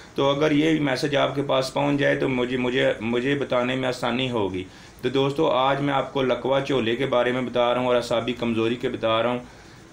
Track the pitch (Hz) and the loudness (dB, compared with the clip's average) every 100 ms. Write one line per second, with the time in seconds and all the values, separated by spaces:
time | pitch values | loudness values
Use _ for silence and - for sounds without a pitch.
0 | - - 139 143 151 147 160 156 143 127 | -10 0 2 2 2 2 2 2 2 0
1 | 147 139 139 139 139 131 127 139 143 139 | 0 0 0 -2 0 0 0 0 0 2
2 | 139 143 139 127 123 127 123 131 135 - | 2 2 0 0 0 0 0 2 0 0
3 | 113 120 131 143 127 127 123 131 131 123 | -2 0 0 -2 0 0 0 -2 -4 -2
4 | 123 120 131 120 95 92 95 - - - | -2 -2 -2 -2 -2 -4 -8 -14 -20 -8
5 | 123 135 139 143 156 123 131 139 143 139 | -2 0 0 2 2 2 2 0 0 -2
6 | - 139 131 123 127 139 139 135 117 120 | -2 -2 0 0 0 0 2 0 0 0
7 | 131 123 123 127 123 123 120 123 127 123 | 0 2 2 0 -2 0 2 2 2 0
8 | 117 117 120 120 117 113 113 123 123 120 | 0 -2 -2 -2 -2 0 0 -2 -4 -2
9 | 110 113 117 123 123 - - - - | 0 2 0 -2 -6 -18 -20 -20 -16